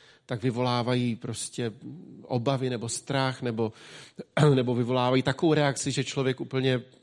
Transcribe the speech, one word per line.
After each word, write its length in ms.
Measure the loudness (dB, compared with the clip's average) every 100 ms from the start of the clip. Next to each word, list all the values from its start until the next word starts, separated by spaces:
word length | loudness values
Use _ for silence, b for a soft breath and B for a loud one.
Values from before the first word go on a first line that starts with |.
| b b -10
tak 180 | -6
vyvolávají 720 | -2 0 0 0 0 0 0 -2
prostě 580 | -6 -8 -8 -6 -6 -6 -14 -16 -18 -18
obavy 480 | -4 -2 0 0 -2
nebo 200 | -4 -6
strach, 520 | -8 -4 0 0 -2
nebo, 320 | -4 -2 -2 -4 B B B
<clears throat> 420 | B -8 4 6 6
nebo 200 | 4 2
vyvolávají 480 | 2 2 4 2
takovou 300 | 2 2 4
reakci, 380 | 4 2 0 -2
že 120 | -2
člověk 360 | -4 -2 -2 -2
úplně 420 | -4 0 2 0 -2 -18